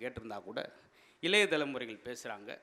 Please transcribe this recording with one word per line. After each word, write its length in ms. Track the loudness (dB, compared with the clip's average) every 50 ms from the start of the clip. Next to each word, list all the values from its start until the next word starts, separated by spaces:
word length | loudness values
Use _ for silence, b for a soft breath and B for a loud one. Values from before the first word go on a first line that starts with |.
கேட்டிருந்தா 360 | -6 -6 -6 -6 -8 -8 -8 -8 -8
கூட, 160 | -6 -4 -4 -4 -4 -6 -14 -20 -20 b b b b b b b
இளைய 220 | 4 6 6 6 6
தலைமுறைகள் 580 | 6 4 2 2 0 -4 -4 -6 -8 -10 -8 -8
பேசுறாங்க. 440 | -8 -8 -6 -8 -8 -8 -10 -12 -12 -12